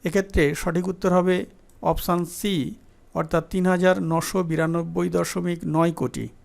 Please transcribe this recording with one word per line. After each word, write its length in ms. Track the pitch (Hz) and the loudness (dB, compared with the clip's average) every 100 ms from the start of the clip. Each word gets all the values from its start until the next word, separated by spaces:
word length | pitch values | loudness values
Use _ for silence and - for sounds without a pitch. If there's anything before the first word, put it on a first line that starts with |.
এক্ষেত্রে 380 | 175 196 196 - 147 | 0 -2 0 2 2
সঠিক 300 | 156 175 170 180 | 2 -2 -2 -4
উত্তর 220 | 180 190 | -2 2
হবে 240 | 180 180 180 - - - - | 4 4 0 -2 -16 -20 -4
অপশান 380 | 165 160 - 175 | -2 -2 0 -2
সি, 300 | 170 - 208 180 135 220 - _ - | -2 -4 -2 0 -2 -8 -18 _ -10
অর্থাৎ 300 | 165 160 165 160 | -6 -2 -2 -2
তিন 120 | 190 185 | 0 2
হাজার 300 | 180 185 190 | 4 4 4
নশো 360 | 170 165 - 190 | 2 0 0 -2
বিরানব্বই 680 | 170 160 160 170 165 170 175 | -2 0 0 0 -2 -2 0
দশমিক 520 | 175 165 180 175 170 165 | 0 0 -2 -4 -4 -2
নয় 260 | 156 165 | 2 2
কোটি। 340 | 165 127 - 113 - | 0 -6 -6 -10 -12